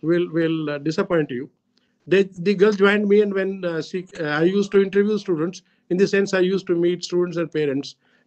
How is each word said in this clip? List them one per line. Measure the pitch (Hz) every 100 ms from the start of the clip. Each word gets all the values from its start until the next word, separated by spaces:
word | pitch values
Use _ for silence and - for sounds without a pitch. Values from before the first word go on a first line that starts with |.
we'll, | 156 175 175
we'll, | 160 160 160 151
uh, | 147
disappoint | 147 160 185 170 147
you." | 127 143 _ _ _ _ _ -
They, | 185
the | 190 180 175 185
girl | 208
joined | 202 202 208 202
me, | 208
and | 208
when, | 190 190 196
uh, | 180 160
she, | 156 185 180 -
uh, |
I | 151 147
used | 170 196 202
to | 202
interview | 196 196 208 214
students, | 202 160 170 180 _ _ -
in | 180
the | 196
sense | 196 202
I | 190
used | 180 190 185
to | 170
meet | 175 180
students | - 180 180 165
and | 160
parents. | 156 147 135 - - _ _